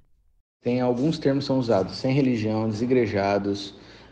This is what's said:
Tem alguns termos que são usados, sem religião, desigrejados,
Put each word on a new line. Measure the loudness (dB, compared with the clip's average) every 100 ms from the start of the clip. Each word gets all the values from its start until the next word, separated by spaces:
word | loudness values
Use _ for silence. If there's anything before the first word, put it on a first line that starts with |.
| _ _ _ _ _ _
Tem | -4 0
alguns | 0 0 0 0
termos | 0 0
que | 0
são | -2
usados, | 2 0 0 -4
sem | 0
religião, | 2 2 0 0 0 -2
desigrejados, | -2 0 2 2 0 0 0 0 -4 -8 -16 -20 -20 -20